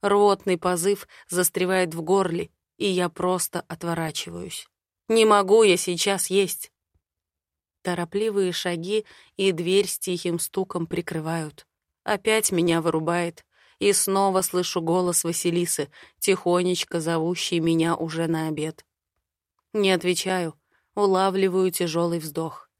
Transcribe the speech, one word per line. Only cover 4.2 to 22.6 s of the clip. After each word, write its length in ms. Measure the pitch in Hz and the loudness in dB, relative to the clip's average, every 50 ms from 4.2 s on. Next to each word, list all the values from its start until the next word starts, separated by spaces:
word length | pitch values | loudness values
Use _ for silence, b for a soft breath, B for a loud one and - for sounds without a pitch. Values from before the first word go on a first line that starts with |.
| - 170 170 175 180 180 - - - _ _ _ _ _ _ _ _ _ | -10 -10 -10 -12 -12 -12 -12 -14 -16 _ _ _ _ _ _ _ _ _
Не 180 | 220 226 220 | 4 4 6
могу 380 | 220 214 202 196 185 202 226 226 | 6 6 4 6 6 6 6 8
я 120 | 202 175 | 6 6
сейчас 520 | 180 - - 175 165 - 208 196 190 - - | 4 2 -4 -2 -2 0 0 0 -2 -2 0
есть. 440 | 185 196 196 180 - - - - _ _ _ _ _ _ _ _ _ _ _ _ _ _ _ _ _ _ _ _ _ _ _ | 2 0 0 0 -4 -10 -12 -18 _ _ _ _ _ _ _ _ _ _ _ _ _ _ _ _ _ _ _ _ _ _ _
Торопливые 720 | 180 180 170 175 170 - 202 214 220 208 202 190 180 170 | -4 -4 -4 -4 -4 -2 -2 -2 0 0 0 0 0 -2
шаги 520 | - - 180 175 165 165 185 208 214 214 B B B B B B | -2 -4 -4 -4 -4 -4 -2 -2 -4 -4 B B B B B B
и 160 | - 196 196 180 | 0 0 0 0
дверь 340 | 160 175 170 185 196 202 | 0 0 2 2 2 2
с 120 | 180 - - | 0 -4 -6
тихим 400 | - - 180 170 - 175 170 170 | -4 -4 -4 -4 -2 -4 -4 -2
стуком 480 | - - - 190 190 185 - 180 170 | -4 -4 -4 -4 -4 -4 -4 -6 -4
прикрывают. 800 | 165 - 165 170 - - 160 156 160 165 165 156 151 - - - _ _ _ _ _ _ _ _ | -4 -4 -6 -6 -4 -6 -6 -4 -4 -4 -4 -6 -8 -12 -18 -20 _ _ _ _ _ _ _ _
Опять 480 | - 214 196 _ 220 220 220 214 - 196 | -2 -2 0 _ 2 2 2 2 0 0
меня 280 | 170 170 175 165 165 | 2 2 2 2 2
вырубает, 640 | 156 170 160 160 160 165 175 175 175 170 165 - _ b b b b b b b | 2 0 0 0 -2 0 -2 -2 -2 -4 -8 -12 _ b b b b b b b
и 140 | 190 202 196 | 0 2 2
снова 480 | - - - 190 196 196 196 185 190 | 2 0 0 2 2 2 2 2 2
слышу 400 | 185 - - 180 180 - - 180 | 0 0 -2 -2 -2 -2 -4 -4
голос 420 | 165 165 170 185 180 180 170 - - | -2 0 0 0 0 0 0 -2 -2
Василисы, 680 | 170 170 - - 175 170 175 175 170 - - 147 - B B B B B B | -2 -4 -2 -2 -2 0 0 -2 -2 -2 -4 -6 -8 B B B B B B
тихонечко 840 | - - 196 196 - 180 175 180 180 180 180 170 - _ - 170 | 0 0 0 0 2 0 2 2 2 0 -2 -2 -4 _ -4 -4
зовущей 580 | 156 165 165 165 160 170 180 170 - - 180 170 | -2 0 -2 0 0 -2 -2 -4 -4 -2 -2 0
меня 380 | 160 165 165 165 160 165 170 | 2 2 2 2 2 0 0
уже 300 | - - 160 156 160 165 165 | -2 -4 -6 -4 -4 -2 -2
на 200 | 165 160 160 160 | -2 -2 -2 -4
обед. 380 | 156 147 151 160 160 - - _ _ _ _ _ _ _ _ _ _ _ _ _ _ _ _ _ _ | -4 -6 -6 -8 -10 -14 -20 _ _ _ _ _ _ _ _ _ _ _ _ _ _ _ _ _ _
Не 160 | 214 202 196 | 0 2 4
отвечаю, 680 | 190 175 175 180 180 170 - 190 190 180 175 165 - _ _ _ _ _ _ _ _ | 2 2 2 0 -2 0 -2 -2 -2 -2 -2 -4 -8 _ _ _ _ _ _ _ _
улавливаю 760 | - 208 196 190 185 190 196 185 196 190 190 175 190 185 185 | 0 2 2 4 4 2 2 2 2 0 2 2 2 0 0
тяжёлый 480 | 170 - 180 170 156 170 170 170 170 170 | 0 -2 -4 -2 0 0 0 0 -2 -4
вздох. 520 | 160 160 143 165 160 160 - - | -6 -6 -6 -6 -6 -6 -8 -12